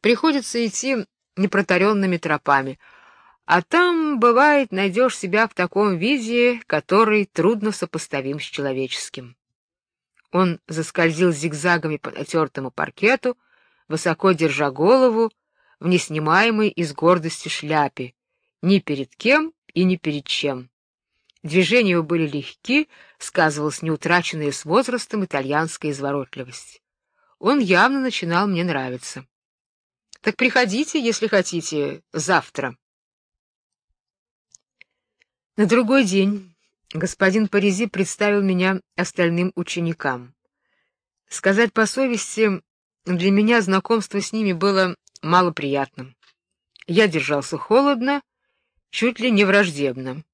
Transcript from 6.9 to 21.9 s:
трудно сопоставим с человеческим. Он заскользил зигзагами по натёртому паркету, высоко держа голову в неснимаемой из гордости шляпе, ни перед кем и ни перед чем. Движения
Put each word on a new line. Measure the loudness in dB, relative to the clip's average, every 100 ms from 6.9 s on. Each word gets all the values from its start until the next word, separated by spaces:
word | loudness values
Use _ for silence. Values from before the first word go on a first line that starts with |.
| 2 4 2 0
трудно | 0 2 2 -2
сопоставим | -4 -8 -8 -6 -6 -6 -8
с |
человеческим. | -10 -6 -4 -4 -6 -6 -10 -14 -18 _ _ _ _ _ _ _ _ _ _
Он | 0 0 -2 -8
заскользил | -8 -6 0 0 2 0
зигзагами | 0 -4 -2 0 0 -2 -6
по | -10
натёртому | -12 -4 -2 -2 -4 -10
паркету, | -6 -8 -2 0 0 -2 -6 _ _ _ _ _
высоко | -4 -2 2 2
держа | 2 0 0 -2
голову | 0 4 6 4 2 -2 _ _ _ _ _
в | 0
неснимаемой | 0 0 -4 2 4 4 2 0
из | 0 -6
гордости | 0 2 4 0 -8 -10
шляпе, | -8 -2 0 0 -4 -12 _ _ _ _ _
ни | 2 2
перед | 2 -6 -6 _
кем | 2 2 0 _ _
и | 0
ни | 0 0
перед | -2 -6 -6
чем. | -4 -4 -6 -12 _ _ _ _ _ _ _
Движения | -2 0 2 2 2